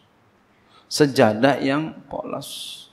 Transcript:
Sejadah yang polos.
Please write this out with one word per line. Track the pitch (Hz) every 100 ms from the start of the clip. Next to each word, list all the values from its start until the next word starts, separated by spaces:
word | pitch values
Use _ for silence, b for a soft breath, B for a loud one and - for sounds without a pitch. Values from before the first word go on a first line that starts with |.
| _ _ _ _ _ b b b b
Sejadah | - 147 131 113 107 135 -
yang | 135 143 160 - -
polos. | - - - 147 - - - -